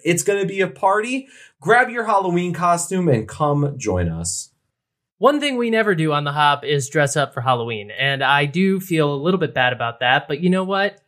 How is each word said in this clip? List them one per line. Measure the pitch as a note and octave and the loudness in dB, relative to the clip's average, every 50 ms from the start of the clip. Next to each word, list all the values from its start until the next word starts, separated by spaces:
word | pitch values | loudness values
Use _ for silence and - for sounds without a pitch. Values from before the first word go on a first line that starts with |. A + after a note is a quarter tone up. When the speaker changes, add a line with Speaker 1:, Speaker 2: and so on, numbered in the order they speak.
| - | 0
Speaker 1:
It's | D#3+ E3+ E3 - | 0 0 2 0
gonna | - G3+ G3+ G3 | 0 0 0 -2
be | F3+ G3 G3 | -2 -2 -2
a | F#3+ F3 | -2 -2
party. | - - - F#3+ G3 G#3+ A3 B3 C4 C4+ C4 - - - - - _ _ | -2 0 0 2 2 2 0 -2 -4 -6 -6 -10 -16 -20 -20 -20 _ _
Grab | C#3 E3+ A3+ A#3+ B3+ A#3 | 0 2 4 4 4 2
your | A#3 A#3+ A3 | -2 -4 -2
Halloween | A3 G#3+ G3 F#3+ F3+ F3 F3 F3 F3+ D#3+ | 0 0 0 2 2 0 0 0 -2 -2
costume | D3 F3 F3 F3 E3+ - - F#3+ F#3 F3+ E3 | -2 0 0 0 0 0 -2 -2 0 2 2
and | B2+ A2 A2 - | 2 2 0 -4
come | - - D#3 C#3+ C#3+ C#3+ C#3+ C#3+ C#3 B2+ | -6 -2 -2 0 0 0 -2 -2 -4 -6
join | - G#2 F#2 F2+ F2 E2 | -4 -2 -2 0 -2 -2
us. | D#2+ E2 E2 E2+ - - - - _ _ _ _ _ _ _ _ _ _ _ _ _ _ | -4 -4 -6 -8 -8 -10 -12 -14 _ _ _ _ _ _ _ _ _ _ _ _ _ _
Speaker 2:
One | F#3+ C4 D4 D4 | 2 2 2 2
thing | D4 C#4+ C4 A#3+ | 0 -2 -2 -2
we | A#3+ A#3 | -2 0
never | A3 A3 A3 G#3 F#3+ | 0 2 2 2 2
do | D#3+ D#3+ D#3 D3 | 0 0 0 0
on | D3 D3 | 0 -2
The | C#3+ | -2
Hop | C#3+ D3+ D3 C#3+ C#3+ C3+ B2 | 0 2 2 4 2 2 0
is | C3+ D3+ C#3+ B2+ - | -2 -2 -2 -2 -2
dress | - D#3 D3 C3+ - D#3 | 0 0 0 2 2 0
up | C#3 - - | -2 -2 -4
for | C3+ | -4
Halloween, | A#2+ C3 B2+ A#2+ A#2 A#2 A2+ G#2+ G2+ G#2 | 0 0 0 0 0 -4 -6 -8 -8 -10
and | G#2 - C3 C#3 C#3 C3+ C#3 | -6 -4 -2 -2 0 0 2
I | C3 C#3+ C#3+ D3 | 2 4 4 2
do | C#3+ C3+ F3 F#3+ G3 F#3+ F#3+ | 0 0 0 0 2 0 -2
feel | F#3+ - E3+ D#3+ D3+ D3 C#3+ | -2 -2 0 0 2 0 0
a | C#3 | 0
little | C#3 F3 F#3 F#3 | 0 0 0 0
bit | D#3+ C3 - | 0 -2 0
bad | C3+ B2+ B2 B2 | 0 0 0 0
about | A#2 B2 A#2 A#2 - | -2 -4 -6 -4 -2
that, | B2+ B2 C3 D3 - - | 0 2 2 2 0 -2
but | D3 C#3+ | -4 -2
you | F3+ F3 | 0 0
know | F#3 F#3+ F#3+ | 0 0 0
what? | F#3 G3 G3 G3 G3+ G3 - _ | -2 -2 -2 -2 -2 -4 -8 _